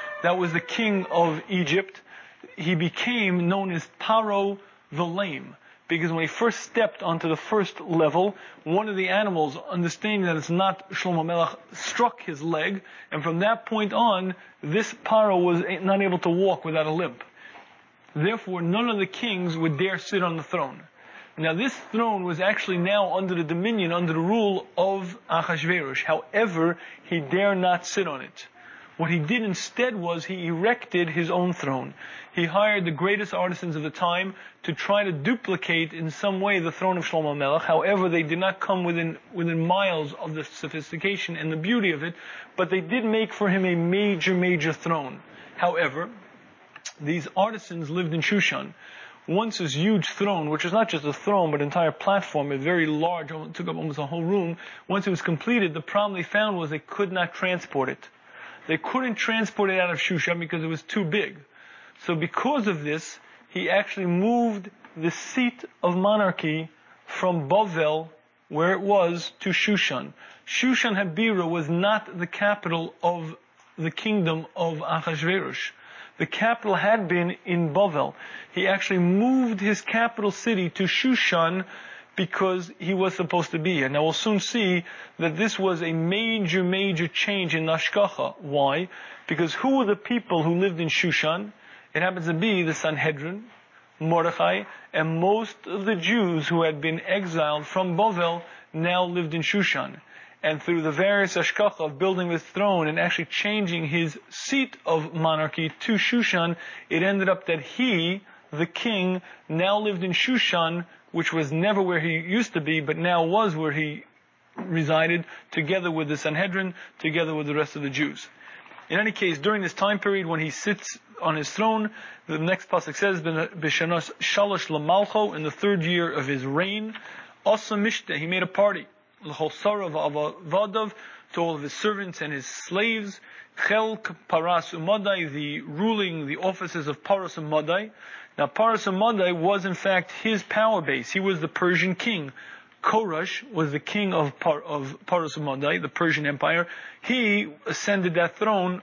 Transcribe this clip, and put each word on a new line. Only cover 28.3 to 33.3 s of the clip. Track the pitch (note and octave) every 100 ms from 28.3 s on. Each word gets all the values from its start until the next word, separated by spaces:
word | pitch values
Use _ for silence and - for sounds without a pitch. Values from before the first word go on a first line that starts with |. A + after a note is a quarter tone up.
| - - - - - - -
What | E3
he | E3+
did | D3+ A#3+
instead | G#3+ F3 - - B3+ G#3+
was | E3+ E3+ -
he | F#3 E3+
erected | E3 G#3 A#3+ - F3+ E3+
his | D#3 E3
own | F3+ F3+
throne. | E3+ C#3 C3 C3+ - - - -
He | -
hired | E3 F#3 G#3+ G#3
the | E3+
greatest | D3+ F#3 G3 G#3